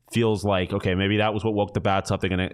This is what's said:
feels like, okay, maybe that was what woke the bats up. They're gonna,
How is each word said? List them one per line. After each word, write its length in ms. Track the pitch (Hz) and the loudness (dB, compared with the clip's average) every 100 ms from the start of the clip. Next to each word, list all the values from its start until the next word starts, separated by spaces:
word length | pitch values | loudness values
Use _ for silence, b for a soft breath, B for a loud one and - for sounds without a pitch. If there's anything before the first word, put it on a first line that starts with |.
| _ | _
feels 340 | 117 113 104 | 0 2 2
like, 280 | 98 95 92 | 0 0 0
okay, 220 | 98 95 | -2 0
maybe 220 | 92 98 104 | 0 2 2
that 140 | 107 | 0
was 100 | 107 | 0
what 100 | 107 | 0
woke 200 | 104 101 | 0 0
the 60 | 104 | -2
bats 300 | 101 98 - | 0 0 0
up. 100 | 98 | -2
They're 100 | 95 | 0
gonna, 200 | 92 92 | -2 -2